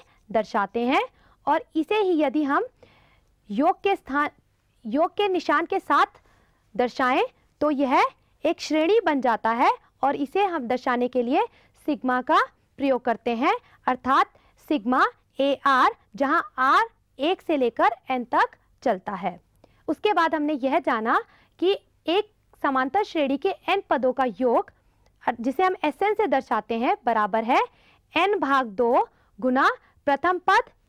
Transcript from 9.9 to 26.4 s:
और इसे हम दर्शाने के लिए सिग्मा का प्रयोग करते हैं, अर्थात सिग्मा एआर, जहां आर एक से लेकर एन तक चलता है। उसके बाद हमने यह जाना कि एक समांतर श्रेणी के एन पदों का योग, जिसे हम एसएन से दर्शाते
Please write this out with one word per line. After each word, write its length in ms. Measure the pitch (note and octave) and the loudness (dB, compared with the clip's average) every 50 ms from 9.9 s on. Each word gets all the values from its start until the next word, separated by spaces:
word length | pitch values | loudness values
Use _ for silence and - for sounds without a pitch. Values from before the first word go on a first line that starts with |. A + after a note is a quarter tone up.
| _ - - | _ -2 -2
और 120 | C#4 C#4+ | -2 0
इसे 300 | C#4 C#4+ C#4 - F#4+ G#4 | -2 -4 -4 0 0 0
हम 220 | F#4+ E4+ D#4 A#3+ | 0 -2 -4 -4
दर्शाने 400 | A3 B3 A#3+ - C4+ A#3+ B3 B3 | -4 -4 -2 -2 -2 -2 0 -2
के 160 | B3 - B3+ A#3+ | -2 -2 -2 -2
लिए 220 | A#3 C#4+ F#4 A#4+ - _ _ _ _ _ _ - | 0 0 0 0 -2 _ _ _ _ _ _ -6
सिग्मा 340 | - C#4+ G3+ - B3+ B3+ B3+ | -6 -4 -2 -2 -2 -2 -2
का 180 | B3+ - D#4+ - C5 - _ _ _ _ _ | 0 2 2 2 2 0 _ _ _ _ _
प्रयोग 240 | - C4+ C#4 C4 A#3+ - | -4 -2 -2 -2 0 -2
करते 300 | B3 A3 - - A#3+ A#3 | -4 -4 -2 -4 -4 -2
हैं, 200 | A3+ C4+ F4 A4 B4 _ _ _ _ - | 0 0 0 0 -2 _ _ _ _ -4
अर्थात 460 | B3+ B3+ B3+ - B3+ C4+ D#4+ G4+ - _ _ _ _ _ _ - - | -4 -4 -2 0 0 2 2 2 0 _ _ _ _ _ _ -6 -4
सिग्मा 360 | D#4 B3 F#3+ A#3+ B3+ C#4+ F#4+ B4 - _ _ _ _ - | -4 -2 0 0 2 2 2 0 -2 _ _ _ _ -2
एआर, 560 | C4+ C#4 C4+ C4+ - C#4 C4+ B3+ D4 G4+ A#4 _ _ _ - | 0 0 0 0 0 2 2 4 4 2 0 _ _ _ -6
जहां 260 | - C#4 C4+ D#4 E4+ - - - | -4 -2 0 0 -2 -2 -4 -4
आर 320 | C4 B3+ C4+ D#4+ G4+ A4+ A4+ _ _ _ _ _ - | -2 2 2 4 2 2 0 _ _ _ _ _ -4
एक 220 | C4+ E4 F#4+ - | -2 -2 -2 -2
से 160 | - - D#4+ | -2 -2 -2
लेकर 380 | C#4 B3 A#3 - - E4 - E5+ - _ - | 0 0 -2 0 2 0 0 0 -2 _ -6
एन 140 | C4 B3+ A#3 | -4 -4 -4
तक 320 | - - E4 G#4+ - - _ _ _ _ _ | -2 0 0 0 0 -4 _ _ _ _ _
चलता 300 | - C4 G3 F#3 - G#3+ | -2 -2 -2 -2 -4 -10
है। 280 | G3+ F3 F#3+ F3+ F3 F3 _ _ _ _ - _ _ _ - | -10 -6 -8 -8 -8 -10 _ _ _ _ -20 _ _ _ -6
उसके 260 | - D4+ - - G#4+ G4+ | -6 -6 -2 -2 0 0
बाद 220 | F4 E4 D#4+ D#4+ | 2 0 0 0
हमने 180 | D#4 D4 D4 D#4 | -2 -2 -4 -4
यह 260 | A#3+ B3 C4 C#4 F4 | -2 -2 -2 -2 -2
जाना 420 | C4+ C4+ B3 A3 A3 A#3 D4 G4+ A#4 _ _ _ _ _ _ - | -2 -2 -2 -2 -2 0 -2 -2 -2 _ _ _ _ _ _ -2
कि 180 | E4 F#4 G4+ - _ _ _ _ - | 0 0 0 -2 _ _ _ _ -6
एक 240 | D#4 E4+ G#4 G#4 _ _ _ _ _ _ - - | -2 -2 -2 -2 _ _ _ _ _ _ -6 -4
समांतर 400 | C#4+ C4+ C4 C4 C#4 - G4+ G#4 | -2 -2 -2 -2 0 -2 -2 -2
श्रेणी 340 | - - E4 C#4+ C4 C#4 | -2 -2 -2 -2 -2 -2
के 120 | C#4 - G4 | -2 -2 -4
एन 340 | F4 - - D#4 F#4 G4+ - - | -4 -4 -4 -4 -2 -2 0 -2
पदों 240 | E4 C#4 B3 B3+ B3 | -2 0 0 -2 0
का 120 | - C4 | 0 -2
योग, 460 | B3 F#3 - B3+ A#3+ A#3 E4+ G#4 - _ _ _ _ _ _ _ _ _ _ - - B3 - | -2 -2 -2 0 2 2 0 0 -2 _ _ _ _ _ _ _ _ _ _ -6 -6 -4 -2
जिसे 220 | A3 C4+ B3+ - F#4 | -4 -4 0 0 0
हम 120 | F#4 F#4 - - | 0 0 0 -4
एसएन 300 | D4+ - - G4 G#4+ G#4 | -4 -2 -2 -2 -2 0
से 140 | - G#4+ | 0 0
दर्शाते 520 | C#4+ C#4 C4+ | 0 0 -2